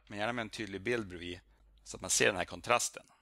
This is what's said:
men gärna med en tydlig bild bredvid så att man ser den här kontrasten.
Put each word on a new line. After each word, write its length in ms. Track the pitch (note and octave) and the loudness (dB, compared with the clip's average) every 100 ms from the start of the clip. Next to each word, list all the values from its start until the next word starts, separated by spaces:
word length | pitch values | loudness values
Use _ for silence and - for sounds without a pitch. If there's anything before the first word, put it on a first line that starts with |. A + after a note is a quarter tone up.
| _ | _
men 120 | G#2 | -4
gärna 140 | G#2+ | -2
med 100 | A#2+ | -2
en 80 | G#2+ | -4
tydlig 300 | - G#2 G2 | -6 -6 -4
bild 280 | F#2+ B2 G2+ | 0 0 -2
bredvid 320 | F2 F2 F2+ - _ - - | -6 -8 -10 -12 _ -20 -20
så 120 | - - | -14 -10
att 40 | |
man 100 | F#2 | 0
ser 160 | - B2 | 4 6
den 100 | F#2+ | 4
här 80 | |
kontrasten. 600 | F2 F2+ A2+ A#2+ - - - _ | 0 -4 2 4 4 -4 -16 _